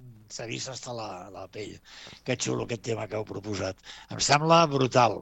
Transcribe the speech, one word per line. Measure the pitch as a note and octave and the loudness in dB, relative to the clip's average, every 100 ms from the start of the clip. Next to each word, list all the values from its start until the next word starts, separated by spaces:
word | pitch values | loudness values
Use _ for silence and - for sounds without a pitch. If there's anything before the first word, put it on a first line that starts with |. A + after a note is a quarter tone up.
| B2+ G#2+ A2 | -20 -20 -16
s'erissa | - A#2 B2+ C3 | -12 -10 -8 -8
hasta | A#2+ B2+ | -10 -10
la, | A#2+ G#2 F2+ G2 | -10 -8 -10 -14
la | F2+ G2 | -14 -14
pell. | G#2+ F#2+ F2 - - - - | -12 -12 -14 -20 -20 -20 -14
Que | - B2 | -4 -2
xulo | C#3 B2 A2 | -2 -2 -4
aquest | A#2 | -6
tema | A#2+ A2 G#2+ | -4 -6 -4
que | G#2+ | -6
heu | G#2 | -6
proposat. | G2+ G#2+ G2 F#2+ - - - - | -8 -6 -4 -4 -6 -14 -20 -12
Em | G#2+ | -4
sembla | - C#3+ D#3+ E3 D#3+ | 2 4 6 6 6
brutal. | C#3 B2+ C3 A2+ F#2 | 4 4 6 6 4